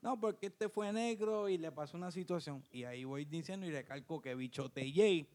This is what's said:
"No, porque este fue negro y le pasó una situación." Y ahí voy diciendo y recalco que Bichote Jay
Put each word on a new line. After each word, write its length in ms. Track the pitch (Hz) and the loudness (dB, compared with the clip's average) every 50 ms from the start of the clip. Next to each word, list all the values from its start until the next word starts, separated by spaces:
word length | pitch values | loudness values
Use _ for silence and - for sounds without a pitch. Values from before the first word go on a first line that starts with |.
"No, 180 | - 233 262 220 | -2 -2 0 2
porque 280 | 214 214 208 - - | 2 0 0 0 -4
este 240 | 196 - - 214 208 | -6 -4 -2 -2 -2
fue 200 | - 208 208 202 208 | 0 0 0 2 2
negro 580 | 226 233 233 226 202 214 214 214 208 208 202 | 2 2 2 0 0 0 2 2 2 2 2
y 80 | 185 175 | 2 2
le 120 | 160 160 | 0 -2
pasó 280 | 139 151 151 143 - 170 | -4 -4 -6 -6 -6 -6
una 120 | 175 180 | -6 -4
situación." 520 | 165 185 185 - 180 170 - 151 143 135 - - - | -4 -4 -2 0 0 0 0 -2 -6 -8 -8 -10 -8
Y 120 | 127 123 | -8 -6
ahí 200 | 123 123 127 127 | -6 -6 -6 -6
voy 220 | 131 135 143 151 | -4 -4 -4 -4
diciendo 400 | 147 156 165 160 - 190 196 190 | -4 -4 -4 -4 -4 -6 -4 -4
y 40 | 170 | -2
recalco 520 | 151 139 123 - 135 143 127 - 160 147 - | -4 -4 -4 -6 -8 -10 -6 -6 -6 -6 -4
que 120 | 131 123 | -4 -4
Bichote 560 | 127 127 123 - - 135 131 - 135 131 135 143 | -2 -4 -4 -2 -4 -4 -4 -2 -4 -2 2 6
Jay 340 | 175 214 214 185 165 147 - - | 8 8 8 8 6 4 -2 -12